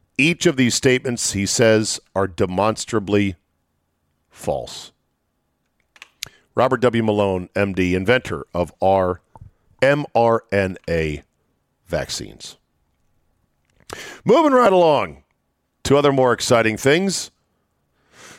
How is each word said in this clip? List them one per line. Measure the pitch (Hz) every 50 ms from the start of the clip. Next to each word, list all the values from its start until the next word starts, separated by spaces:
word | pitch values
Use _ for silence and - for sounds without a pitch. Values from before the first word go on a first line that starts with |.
| _ _ _ -
Each | 135 160 175 - -
of | 175 147
these | 131 127 120 -
statements, | - - 135 127 127 - 131 120 117 - - -
he | 101 98
says, | 92 - - 123 113 110 110 110 101 - - - _ -
are | 95 98 92
demonstrably | 90 - 104 90 90 92 101 110 110 - - - - 110 101 90 101 104 104 98 90 - _ _ _ _ _ _ _ _ _ _ _ _ _ _ _ _ _ _
false. | _ - - - 73 67 62 - - - - - _ _ _ _ _ _ _ _ _ _ _ _ _ _ _ _ _ _ _ _ _ - - - _ _ - - _ _ _ _ -
Robert | 107 117 131 131 120
W. | 117 123 110 117 113
Malone, | 110 104 104 101 98 95 92 90 - - 98
M | 101 101 95
D, | 92 92 90 87
inventor | 92 95 95 123 127 123 - 92 71 69 - -
of | 85 87 80 - -
our | - 95 98 95 92 90 92 - _ _ - - - - _ _ _ _ _ -
M | - 135 143 147 143 - -
R | 117 117 117 117 110 - -
N | - 101 98 95 92 - _ -
A | 85 82 80 78 76 71 - _ _ _ _ _ _ _ _ _ _ _ _ -
vaccines. | - 76 65 - - - - 50 53 53 - - - _ _ _ _ _ _ _ _ _ _ _ _ _ _ _ _ _ _ _ _ _ _ _ _ _ _ - - - - - - - -
Moving | - 220 320 320 294
right | 269 254 247 214
along | 185 185 175 160 147 127 104 85 71 71 _ _ _ _ _ _ _ _ _ _ _ _ -
to | - 139 143
other | 143 147
more | 135 135 131 123
exciting | 117 - - - 127 117 113 110 110 101
things, | - 135 147 170 190 196 175 - - - _ _ _ _ _ _ _ _ _ _ _ _ _ _ _ _ _ - - - -